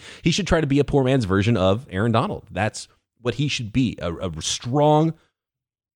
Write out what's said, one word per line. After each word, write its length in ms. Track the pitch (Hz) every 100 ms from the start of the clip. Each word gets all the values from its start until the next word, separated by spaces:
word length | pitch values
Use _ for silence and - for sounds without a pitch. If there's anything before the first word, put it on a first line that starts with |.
| - -
he 100 | 170
should 160 | 170 175
try 140 | 170
to 60 | 147
be 120 | 139
a 60 | 135
poor 180 | 143
man's 220 | 127 139 101
version 320 | 95 101 113
of 280 | 92 104 -
Aaron 240 | 92 117
Donald. 340 | 113 135 95 -
That's 380 | 90 107 - - _ _ _
what 160 | 123 110
he 140 | 147
should 240 | - 110
be, 240 | 123 123 -
a, 140 | 87 82
a 260 | 92 78
strong 720 | - - 120 143 151 151 165 - _ _ _ _ _ _ _